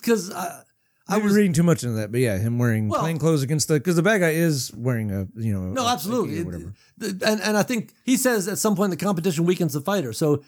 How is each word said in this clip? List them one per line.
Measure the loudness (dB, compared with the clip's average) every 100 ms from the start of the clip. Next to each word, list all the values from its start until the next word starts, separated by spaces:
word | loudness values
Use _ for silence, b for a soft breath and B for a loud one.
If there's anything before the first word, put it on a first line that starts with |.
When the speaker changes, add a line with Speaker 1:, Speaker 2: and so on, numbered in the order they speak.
Speaker 1:
'cause | -2 -2 -2
I, | -8 -10 -12 -20 _ _ _ -4
I | 0
Speaker 2:
Maybe | 2
Speaker 1:
was | 4
Speaker 2:
reading | 4
too | 4
much | 4 2
into | 0 -4
that, | -2
but | 0
yeah, | 0 2
him | 0 2
wearing | 2 2 0
Speaker 1:
Well | 0
Speaker 2:
plain | 0 0
clothes | 2 2
against | 0 -2 0
the, | 0
'cause | 2 2
the |
bad | 2 2
guy | 2
is | 2 0 0 -4 -6
wearing | -2 -2 -2
a, | -4 -6 -4
you | -4
know, | -2 -4
Speaker 1:
No, | -2
Speaker 2:
a, | -2
a |
Speaker 1:
absolutely. | -2 -2 -2 -2 -4
Speaker 2:
gi |
or |
Speaker 1:
It, | -6
Speaker 2:
whatever. | -8 -12 b b -10
Speaker 1:
the, | -8 -2 -2
and, | 0
and | 0 0
I |
think | 0 -2 -6 _ 0
he | 2
says | 2 2 -2
at | 0
some | 0 2
point | 0
the | 0
competition | -2 0 0 2 2
weakens | 2 0
the | -2
fighter. | -2 -2 -4
So | 0 2 2